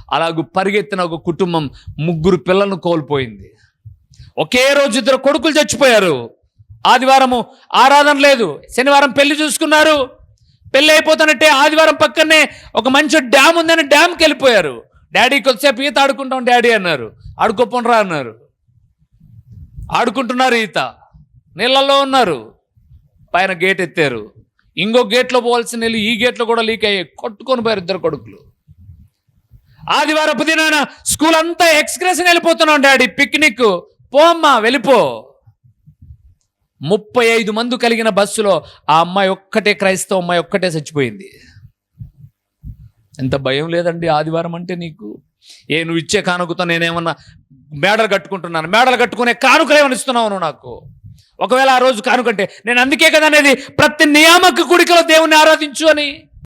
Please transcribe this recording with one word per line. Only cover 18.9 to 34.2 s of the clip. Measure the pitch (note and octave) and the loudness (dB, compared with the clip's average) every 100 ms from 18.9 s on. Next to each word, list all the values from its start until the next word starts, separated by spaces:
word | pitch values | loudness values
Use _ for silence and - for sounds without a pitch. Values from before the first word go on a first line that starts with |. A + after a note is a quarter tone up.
| _ _ _ _ - - - - - - | _ _ _ _ -20 -20 -20 -20 -18 -6
ఆడుకుంటున్నారు | E3 A#3+ A3 B3 B3 C4 | -2 -2 -2 -4 -2 0
ఈత, | A#3+ G#3+ E3+ C3 - _ - _ _ _ D#3 | 0 -2 -4 -6 -10 _ -20 _ _ _ -6
నీళ్ళల్లో | A#3 C4+ C#4 C#4 | -2 0 2 2
ఉన్నారు. | C#4 C4+ A3 C#3 G#2+ _ _ _ _ - _ _ _ | 2 0 0 -2 -8 _ _ _ _ -20 _ _ _
పైన | E3+ F#3+ | -2 -2
గేట్ | F3+ F#3 F#3+ | -2 -4 -2
ఎత్తారు, | F3+ - D3 A#2+ G#2+ _ _ _ _ - | -4 -2 -2 -4 -12 _ _ _ _ -8
ఇంకో | F#3+ A#3 A3+ | -2 0 0
గేట్లో | A#3+ B3+ B3 | -2 -2 -2
పోవాల్సిన | A#3+ A#3+ A#3 A#3 | -2 -2 -4 -6
నీళ్ళు | A3+ A3+ | -4 -4
ఈ | G#3 A#3 | -4 -2
గేట్లో | B3 A3 A3+ | -2 -2 -4
కూడా | A#3 | -2
లీక్ | A3+ A3+ | -2 -2
అయ్యాయి. | A3 G3 F3 - | -2 -4 -6 -12
కొట్టుకొని | A#3+ G#3+ A#3 B3+ | -14 -10 -6 -4
పోయారు | A3+ G#3 | -2 -4
ఇద్దరు | E3+ F#3 | -6 -6
కొడుకులు. | E3 D3 A2 F#2+ _ _ _ _ - - _ _ _ _ _ _ _ _ D#3 | -6 -6 -12 -20 _ _ _ _ -20 -20 _ _ _ _ _ _ _ _ -4
"ఆదివారపు | G#3 D4 D#4 D#4 D4 | -2 0 -2 -2 -2
దినాన | D4+ D#4+ D#4 D4+ C4 - - | -2 0 0 0 -4 -8 -8
స్కూల్ | - D#4 | -2 2
అంతా | D#4+ E4 E4+ E4+ D4+ | 2 0 0 2 2
ఎక్స్కర్షన్ | D#4 - F4+ D#4 | 0 -4 -2 0
వెళ్ళిపోతున్నాం | F4+ E4+ E4 E4 D#4 D4+ | 0 2 0 0 2 2
డాడీ, | C#4 C4+ B3+ | 4 4 2
పిక్నిక్." | B3+ C#4 D4+ D4+ G#3 A#3 F3+ - _ _ | -2 -2 0 -2 0 0 -2 -6 _ _
"పో | |
అమ్మా, | C4+ | 2